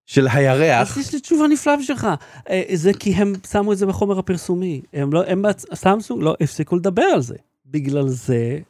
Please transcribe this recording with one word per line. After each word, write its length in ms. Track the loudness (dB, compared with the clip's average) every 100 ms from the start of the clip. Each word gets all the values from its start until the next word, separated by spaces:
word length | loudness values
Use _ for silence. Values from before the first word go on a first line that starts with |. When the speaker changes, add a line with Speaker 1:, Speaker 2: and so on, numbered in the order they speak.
| _
Speaker 1:
של 220 | 2 4
הירח? 600 | 4 4 4 4 4 2
Speaker 2:
אז 140 | -2 -6
יש 80 |
לי 60 | -6
תשובה 280 | 0 2 4
נפלאה 300 | 2 2 0
בשבילך. 300 | -2 -4 -2 -4 -8 -20 -4
אה, 120 | -4 -2
זה 180 | 0 2
כי 180 | 0 0
הם 220 | 2 2 0 -4
שמו 220 | -2 0
את 40 | 0
זה 80 | 0
בחומר 340 | 0 0 0
הפרסומי. 600 | -2 -4 -2 -2 -2 -6 -8
הם 200 | -4 0
לא, 100 | 0 0
הם 180 | 0 0
בעצ-, 300 | -2 -8 -2
סמסונג 480 | 0 0 -2 -2
לא 120 | -2 0
הפסיקו 340 | -2 -2 -2 0
לדבר 280 | 0 0
על 180 | 2 2
זה. 140 | -2 -8 -18 _ _
בגלל 420 | -6 -2 -2 -2
זה 500 | -2 -2 0 0 -4 -10